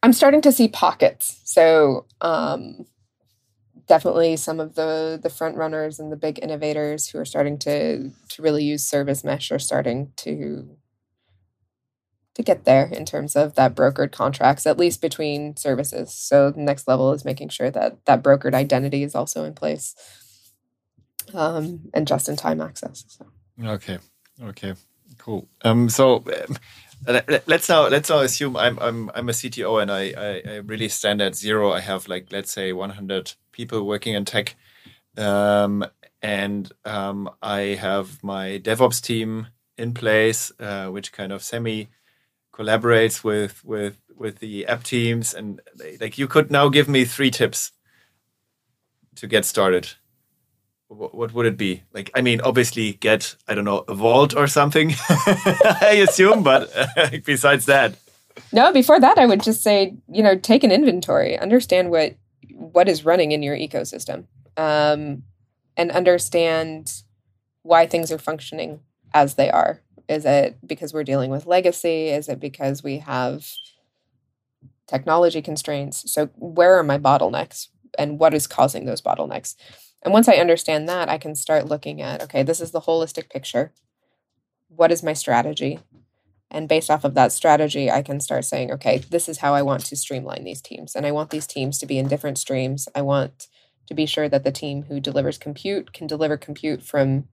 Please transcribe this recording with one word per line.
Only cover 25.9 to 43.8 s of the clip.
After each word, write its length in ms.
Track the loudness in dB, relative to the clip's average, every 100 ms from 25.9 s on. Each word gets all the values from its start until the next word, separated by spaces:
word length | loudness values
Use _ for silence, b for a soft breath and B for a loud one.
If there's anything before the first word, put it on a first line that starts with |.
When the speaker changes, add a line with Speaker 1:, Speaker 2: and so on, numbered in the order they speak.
| 4 4 4
Speaker 2:
um, 400 | 0 -10 -8 -12 b b b b 0
let, 220 | 0 2
let, 180 | -2 2
let's 200 | 0 2
now, 200 | 4 4
let's 220 | 2 2
now 100 | 0
assume 360 | 2 -2 -4 0
I'm, 240 | 0 0
I'm, 320 | -6 -6 -8
I'm 160 | -8 -6
a 40 |
C 160 | -6 -8
T 140 | -8
O 140 | -2 -2
and 140 | -2
I, 220 | -4 -6 -8
I, 240 | -10 -10 -12
I 80 | -14
really 300 | -12 -8 -8
stand 320 | -4 -2 0
at 140 | -2 -4
zero. 360 | -4 0 0
I 80 | -2
have, 280 | -4 -8 -6
like, 240 | -12 -10
let's 200 | -12 -10
say 220 | -8 -8
one 180 | -6 -10
hundred 420 | -12 -8 -8 -8 -18 _
people 340 | -16 -8 -6 -4
working 280 | -6 -4
in 120 | -6 -4
tech. 300 | -4 -6 -14 b b b b b -6
Um, 680 | -2 2 2 2 2 -2 -6 _ _ _
and, 500 | -6 -4 -4 -6 -10 _ -10
um, 440 | -8 -8 -8 -12 -12
I 180 | -8 -4 -4 -4
have 440 | -2 -4 -4 -12
my 380 | -10 -8 -8 -8
DevOps 380 | -4 2 2 2
team 460 | -6 -6 -4 -8 -12 _ _ -10
in 160 | -8
place, 580 | -4 0 2 2 0 -8 _
uh, 280 | -10 -10 -8
which 240 | -12 -14
kind 200 | -12 -12
of 120 | -10
semi 460 | -10 -8 -6 -6 -8 _ _ _ _ _ _
collaborates 680 | -10 0 0 4 4 4 0
with, 400 | -2 -2 -2 -8
with, 340 | -10 -6